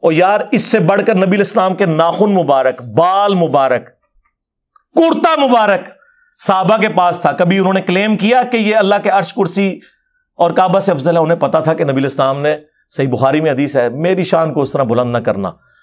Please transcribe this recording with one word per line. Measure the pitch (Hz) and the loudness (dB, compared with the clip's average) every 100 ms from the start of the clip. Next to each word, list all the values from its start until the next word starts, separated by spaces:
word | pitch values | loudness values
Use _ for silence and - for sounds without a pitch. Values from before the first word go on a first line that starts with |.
और | 170 | 2
यार, | 160 180 208 208 | 2 2 2 0
इससे | 220 - 220 | -2 0 0
बढ़कर | 165 202 208 208 | 2 2 2 2
नबी | 190 202 | 2 0
इस्लाम | 196 208 190 | 0 0 0
के | 185 190 | 0 -2
नाखून | 156 165 170 208 | 0 0 2 0
मुबारक, | 196 151 135 131 123 | 2 2 2 2 -2
बाल | 123 107 170 196 202 | -4 0 2 2 0
मुबारक, | 190 165 139 135 123 123 _ _ _ _ _ _ _ _ _ _ - | 0 2 2 2 0 -4 _ _ _ _ _ _ _ _ _ _ 0
कुर्ता | 330 330 339 311 | 0 0 -2 -2
मुबारक | 269 240 214 190 - - _ _ _ _ | 2 2 2 0 -4 -20 _ _ _ _
साहबा | - 190 185 220 | -2 0 2 0
के | 214 | 0
पास | 160 180 170 156 | 0 0 0 -4
था। | |
कभी | 143 175 190 | 0 0 2
उन्होंने | 185 190 | 2 0
क्लेम | 190 180 214 214 | 0 -2 0 0
किया | 190 247 | 2 2
कि | 240 233 | 2 0
ये | 214 | 0
अल्लाह | 214 196 202 | 0 2 0
के | 202 | 0
अर्श, | 190 175 | 0 -2
कुर्सी | - 185 190 196 180 - _ _ _ _ _ | -2 -2 0 -2 -4 -16 _ _ _ _ _
और | 175 | 0
काबा | 175 185 185 | 2 2 2
से | 196 | 0
अफजल | 160 135 170 | -2 0 0
है? | |
उन्हें | 156 170 | 0 0
पता | 143 160 | 0 0
था | 151 | 0
कि | 160 | -2
नबी | 156 135 135 | -2 -2 -2
इस्लाम | 135 135 139 | -2 -2 -2
ने | 147 151 - _ _ | -2 -4 -8 _ _
सही | - 135 | -6 -2
बुखारी | 123 135 151 | 0 0 2
में | 156 | 0
हदीस | 131 143 135 | -2 -2 0
है, | 120 | -2
"मेरी | 123 170 185 | -2 -2 -2
शान | 180 170 160 | 0 0 0
को | 143 | -2
उस | 135 | -4
तरह | 143 | -2
बुलंद | 131 117 123 | -2 0 -2
ना | 120 | -2
करना | 117 98 95 - _ _ | -2 -4 -6 -10 _ _